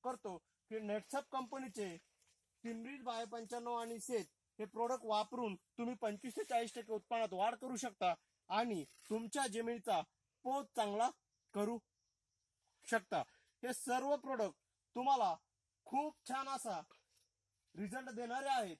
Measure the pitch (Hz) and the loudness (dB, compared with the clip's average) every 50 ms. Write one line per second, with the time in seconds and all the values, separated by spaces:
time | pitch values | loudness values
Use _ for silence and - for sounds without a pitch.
0 | - 247 254 233 _ 214 185 170 _ _ _ _ _ _ 214 220 214 208 208 214 | -2 -4 -6 -4 _ -8 -8 -8 _ _ _ _ _ _ -6 -6 -2 -2 -2 -2
1 | - - - 277 285 _ - 262 254 220 285 269 262 240 185 220 208 190 170 165 | -2 -2 -4 -4 -4 _ -4 -4 -4 -4 -6 -6 -6 -6 -4 -4 -4 -4 -4 -8
2 | _ _ _ _ _ _ _ _ _ _ _ _ _ 233 226 226 226 247 285 277 | _ _ _ _ _ _ _ _ _ _ _ _ _ -6 -6 -6 -8 -10 -10 -8
3 | 247 247 233 226 233 214 220 233 226 202 240 240 233 240 240 233 233 233 233 226 | -4 -4 -2 -2 -2 -4 -4 -8 -6 -6 -6 -4 -2 -2 -2 -2 -2 -2 -4 -6
4 | - - 254 220 185 - _ _ _ _ _ - 214 202 - 220 233 240 262 240 | -4 0 0 0 0 -2 _ _ _ _ _ -8 -8 -8 -2 0 2 2 2 0
5 | - 220 214 208 214 - - 240 247 220 196 - _ _ _ - 240 233 247 208 | 2 2 4 4 2 2 -2 -2 -2 -2 -2 -4 _ _ _ -4 -2 -2 -2 0
6 | - 220 208 202 - 262 208 - 427 - 262 233 233 226 - 240 220 220 220 214 | -2 -2 -2 -2 -8 -8 -4 -4 -2 2 2 2 2 0 -4 -8 -6 -4 -4 -4
7 | - _ 240 226 226 208 185 180 196 226 254 220 262 254 254 214 254 247 196 _ | -2 _ 0 2 2 0 2 2 2 2 2 0 -4 -6 -4 -2 -4 -4 -2 _
8 | - 180 170 - _ _ _ _ _ _ 180 208 233 240 214 170 143 - - - | 2 2 2 2 _ _ _ _ _ _ 2 2 2 4 2 -2 -2 -4 -10 -20
9 | - - 214 220 233 220 - 294 277 247 196 226 233 233 240 233 - 233 202 165 | -6 -2 -2 -2 -2 -2 0 0 0 2 2 0 0 0 -2 -2 2 2 2 2
10 | 156 _ _ _ _ _ _ _ _ 247 262 277 269 - _ 247 214 208 202 208 | 2 _ _ _ _ _ _ _ _ 0 0 0 0 -2 _ 0 2 2 4 4
11 | 226 262 - _ _ _ _ _ _ _ - 202 208 214 240 233 _ _ _ _ | 2 2 2 _ _ _ _ _ _ _ 0 0 2 2 0 -2 _ _ _ _
12 | _ _ _ _ _ _ _ _ _ _ _ _ _ _ _ _ - - 233 226 | _ _ _ _ _ _ _ _ _ _ _ _ _ _ _ _ -4 2 2 2
13 | 185 _ 190 160 123 - _ _ _ _ _ _ - 247 247 - - 269 247 254 | 2 _ 0 0 0 0 _ _ _ _ _ _ -4 -4 -4 -2 0 2 2 2
14 | 254 277 294 285 294 269 269 233 214 190 - _ _ _ _ _ _ _ _ 240 | 4 2 2 2 2 -2 0 0 0 0 -2 _ _ _ _ _ _ _ _ 0
15 | 254 269 277 254 220 185 160 - _ _ _ _ _ _ _ _ _ - - 269 | 4 4 6 6 6 4 2 0 _ _ _ _ _ _ _ _ _ -2 0 0
16 | 294 302 302 _ _ - 254 269 269 269 269 254 - 240 190 165 151 _ - _ | 0 0 -4 _ _ -4 -2 -2 0 -2 -2 -2 -2 -2 -4 -4 -6 _ -18 _
17 | _ _ _ _ _ _ _ _ _ _ _ _ _ _ _ 160 202 196 196 262 | _ _ _ _ _ _ _ _ _ _ _ _ _ _ _ -6 -6 -4 -4 -6
18 | 262 254 233 220 240 233 240 262 277 277 269 254 220 190 160 - | -6 -6 -6 -6 -4 -2 -2 -2 2 2 2 2 2 0 -4 -10